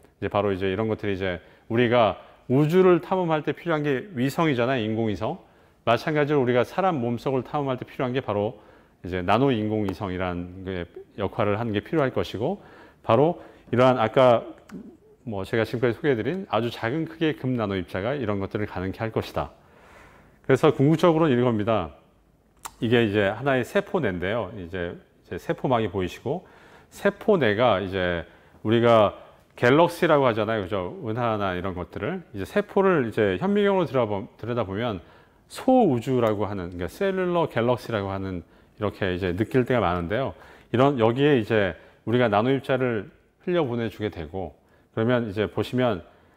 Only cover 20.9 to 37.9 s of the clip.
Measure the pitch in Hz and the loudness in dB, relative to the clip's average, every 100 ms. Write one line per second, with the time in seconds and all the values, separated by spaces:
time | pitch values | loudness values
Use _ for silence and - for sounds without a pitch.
20.9 | 160 180 160 165 123 123 110 104 107 80 | 4 4 4 4 4 2 2 0 0 -2
21.9 | - _ _ _ _ _ _ - - 117 | -10 _ _ _ _ _ _ -20 -8 0
22.9 | 120 113 104 98 110 139 131 113 202 196 | 2 4 2 0 0 -2 -2 0 -4 -2
23.9 | 196 120 90 90 117 92 110 85 92 87 | -2 -2 -2 -4 -4 -6 -10 -10 -8 -8
24.9 | - - _ _ 90 - 165 165 120 107 | -8 -18 _ _ -10 -6 -4 0 0 0
25.9 | 95 90 - 113 165 - - - - _ | -2 -4 -6 -8 -8 -10 -20 -20 -20 _
26.9 | - 202 202 - 196 120 101 123 95 95 | -4 -4 -2 0 2 2 2 2 2 -2
27.9 | 95 90 87 76 - _ _ 107 117 117 | -2 -2 -2 -6 -16 _ _ 0 4 6
28.9 | 117 101 - - - _ - 123 143 170 | 6 6 2 -12 -20 _ 0 4 6 4
29.9 | 170 170 151 131 110 104 113 92 101 90 | 2 2 4 4 2 -2 -2 -2 -4 -4
30.9 | 185 131 110 120 110 98 90 95 90 85 | -8 -8 -4 -2 -2 -2 -2 -6 -6 -10
31.9 | 101 107 185 - 101 95 208 202 - 190 | -8 -6 -6 -10 -10 -6 -4 -2 2 2
32.9 | 170 117 104 104 92 190 202 202 190 156 | 2 0 0 0 0 0 0 2 0 0
33.9 | 127 113 101 - - 110 120 95 95 120 | 0 0 -2 -8 -12 -6 -4 -4 -4 -6
34.9 | 95 - - _ _ _ - - 262 208 | -6 -12 -20 _ _ _ -4 2 4 4
35.9 | 123 127 127 117 104 98 101 87 90 87 | 2 0 2 2 2 -2 -4 -8 -6 -8
36.9 | - 196 190 180 175 160 - 117 120 - | -4 -4 -2 -2 -2 -2 0 0 0 -2